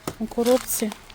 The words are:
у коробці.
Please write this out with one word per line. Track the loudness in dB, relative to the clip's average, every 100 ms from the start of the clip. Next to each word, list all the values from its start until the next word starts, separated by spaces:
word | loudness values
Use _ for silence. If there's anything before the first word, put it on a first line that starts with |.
| -12 -8
у | -6
коробці. | 0 4 4 2 -2 -2 -4 -14